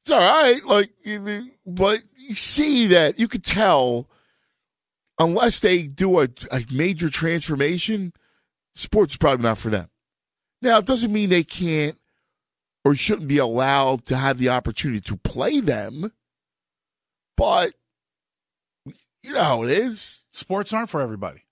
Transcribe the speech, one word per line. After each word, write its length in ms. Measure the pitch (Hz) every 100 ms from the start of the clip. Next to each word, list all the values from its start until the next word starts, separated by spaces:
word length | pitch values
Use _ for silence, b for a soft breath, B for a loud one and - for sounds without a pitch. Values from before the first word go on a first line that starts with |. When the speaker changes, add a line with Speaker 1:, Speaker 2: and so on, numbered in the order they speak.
Speaker 1:
it's 100 | -
all 100 | 285
right, 440 | 180 294 285 247
like, 260 | - 208 202 _
you, 460 | - 214 202 208 247 _ -
but 360 | 180 196 226 - _
you 180 | 269
see 520 | 208 - - 302 269 226
that, 320 | 180 156 -
you 80 | 220
could 160 | 220
tell, 640 | - 180 214 151 127 120 120 _ _ _ _ _ _ _ _ _ _ -
unless 400 | 165 175 240 -
they 260 | 208 180 156
do 320 | 139 190 175
a, 80 | 135 123 -
a 140 | 131 113
major 360 | 127 170 170 165
transformation, 1040 | - 160 170 - 147 143 175 - 214 185 - _ _ _ _ _
sports 380 | - - 208 185
is 40 | -
probably 280 | 156 131
not 140 | 117 110
for 120 | 113
them. 180 | 107 85 _ _ _ _ _ _ _
Now, 180 | 247 226
it 80 | 208
doesn't 260 | 262 233
mean 180 | 208 208
they 140 | 180
can't 520 | 160 - 175 156 147 160 _ _ _ _ _ _ _ _
or 120 | - 143
shouldn't 320 | - 214 147
be 100 | 143
allowed 680 | 127 117 131 139 135 135 -
to 100 | 127
have 220 | 135 127
the 100 | 127
opportunity 520 | 123 120 110 147 113
to 140 | - 101
play 440 | - - 165 294
them, 500 | 196 113 101 131 196 _ _ _ _ _ _ _ _ _ _ _ _ -
but 380 | - 196 170 - _ _ _ _ _ _ _ _ _ _ - - _ _
you 100 | -
know 100 | 285
how 200 | 165 123
it 80 | 117
is. 540 | 156 247 214 - - _
Speaker 2:
Sports 420 | - - 190 202
aren't 180 | 220 226
for 100 | 156
everybody. 440 | 127 107 95 - _